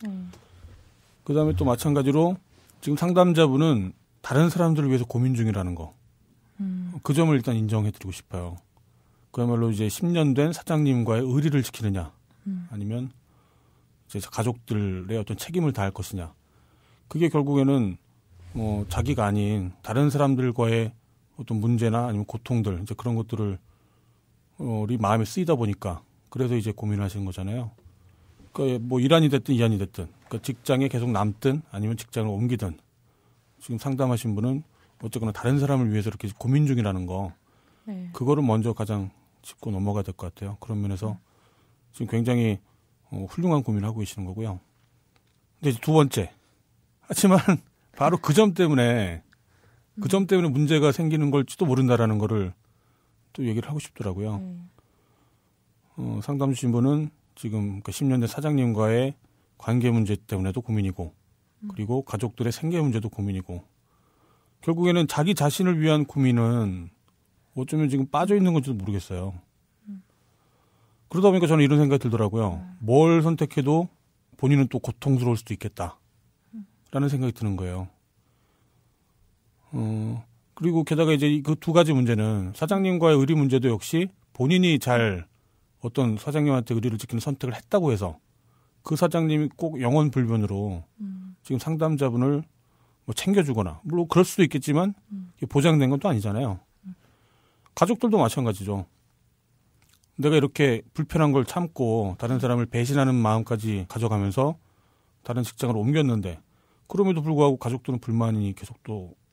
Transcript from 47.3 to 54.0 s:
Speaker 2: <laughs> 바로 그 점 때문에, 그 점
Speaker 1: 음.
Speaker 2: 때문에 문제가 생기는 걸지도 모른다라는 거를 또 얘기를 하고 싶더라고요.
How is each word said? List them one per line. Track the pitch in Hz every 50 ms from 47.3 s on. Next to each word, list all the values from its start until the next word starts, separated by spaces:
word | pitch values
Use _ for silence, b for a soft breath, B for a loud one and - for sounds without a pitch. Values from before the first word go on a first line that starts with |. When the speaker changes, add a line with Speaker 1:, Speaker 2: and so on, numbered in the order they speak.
| 185 180
Speaker 2:
<laughs> | - - 180 - - _ _ _ _ _ -
바로 | - 139 156 175
그 | 170 - - 147
점 | 196 220 208 170
때문에, | 185 180 160 151 131 120 120 120 117 101 87 82 82 - _ _ b b b b b b b b b b b b -
그 | 208 123
점 | 185 196 190
Speaker 1:
음. |
Speaker 2:
때문에 | 170 196 185 170 160
문제가 | 123 139 151 139 160 151 139 147 131
생기는 | - 165 156 156 156 151 143
걸지도 | 135 143 131 - - - 190
모른다라는 | 147 131 131 131 123 123 117 113 113 107 104
거를 | 107 101 113 107 95 92 - _ _ _ _ _ _ _ _ _ _ _ _ _ _ _ -
또 | - 135
얘기를 | 117 107 117 - -
하고 | 147 151
싶더라고요. | - - - -